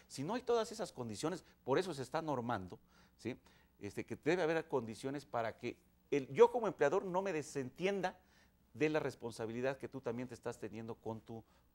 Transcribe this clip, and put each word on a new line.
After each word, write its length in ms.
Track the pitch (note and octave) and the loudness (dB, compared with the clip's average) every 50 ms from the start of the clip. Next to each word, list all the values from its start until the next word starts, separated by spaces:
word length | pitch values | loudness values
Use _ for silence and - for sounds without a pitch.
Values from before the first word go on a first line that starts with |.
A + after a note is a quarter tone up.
| - - | -18 -12
Si 160 | - - C3+ | -10 -6 -4
no 100 | E3 A3+ | -4 -4
hay 80 | B3 | -4
todas 300 | B3 - A#3+ A#3 A3 A3 | 0 2 2 2 2 -2
esas 180 | G#3+ A3 G#3 - | -4 -8 -8 -8
condiciones, 540 | - - B2 A2+ G#2 - - D#3 F#3 D3+ - - - _ | -6 -8 -6 -6 -4 -2 -2 -2 -2 -4 -8 -14 -20 _
por 160 | _ B2 C3+ D#3+ | _ 2 2 2
eso 160 | F#3 F#3+ D#3 | 2 2 -2
se 80 | C#3 | -6
está 180 | B2 - - D#3+ | -6 -4 -4 -2
normando, 600 | E3 D#3 C#3 B2 A#2 A#2+ A#2+ G2+ F#2 F2+ G#2+ - - _ - - - - _ | -2 0 -2 -2 0 0 -2 -2 -2 -6 -12 -14 -16 _ -20 -20 -20 -20 _
¿sí? 220 | - - A2 B2+ - - - - - - _ _ _ | -8 -8 -6 -6 -8 -12 -20 -20 -20 -20 _ _ _
Este, 260 | G2+ G2+ - - G#2 | -12 -8 -8 -8 -6
que 120 | - A#2 | -6 -8
debe 260 | - - D3 F3 F#3 | -2 2 2 4 4
haber 240 | E3+ D3+ E3 E3 D#3 | 4 2 2 0 0
condiciones 600 | - D#3 C3 A#2 A2+ A2 - - C3+ C#3 D3 C3+ | 0 0 0 0 -2 -6 -6 -6 -4 -4 -6 -6
para 300 | - - A#2+ A2+ A2 G#2 | -4 -2 -2 0 -2 -4
que 200 | - - A#2+ - - _ _ _ _ _ _ | -4 -6 -6 -6 -8 _ _ _ _ _ _
el, 160 | C#3 C#3+ C3 B2 | 0 0 0 2
yo 180 | C3+ D#3 A#3 A#3+ | 8 8 8 8
como 160 | A#3+ B3 A3 | 8 4 0
empleador 380 | F#3+ D3+ - D3 D3 E3 G3 G3 | 0 2 4 4 4 4 2 0
no 180 | F#3 F3 F#3 | 0 0 0
me 100 | G3 G3 | 0 0
desentienda 880 | E3+ D#3 C3 - - C#3+ C3 B2 - - E3+ G3 G3+ G3 E3+ - - - - _ _ - - _ _ _ _ _ - | -2 -2 -4 -4 -4 -4 -4 -6 -4 -2 0 0 2 0 0 -2 -4 -8 -14 _ _ -20 -20 _ _ _ _ _ -2
de 140 | A2+ D3 D#3 | 2 2 4
la 100 | D3+ D#3 | 4 2
responsabilidad 800 | - C3+ - - A#2+ A#2 A2 - A#2 A2 A2+ A#2+ B2 C3 C#3 C3+ | 0 0 -4 -6 -8 -8 -6 -4 -4 -4 -2 0 0 0 -2 -2
que 100 | - A#2 | -6 -8
tú 120 | - C3 | -8 -6
también 280 | - B2 A#2 A#2+ B2+ B2 | -4 -4 -4 -4 -6 -8
te 60 | A#2+ | -10
estás 240 | - - B2 A#2 - | -8 -6 -8 -6 -6
teniendo 360 | A#2+ G#2 G2 A2+ A2+ A2+ A2 | -8 -8 -8 -8 -8 -8 -10
con 240 | - - A2+ A2+ A2 | -8 -6 -6 -6 -6
tu, 220 | - - A#2 A2+ - _ _ - _ _ | -8 -10 -12 -12 -12 _ _ -20 _ _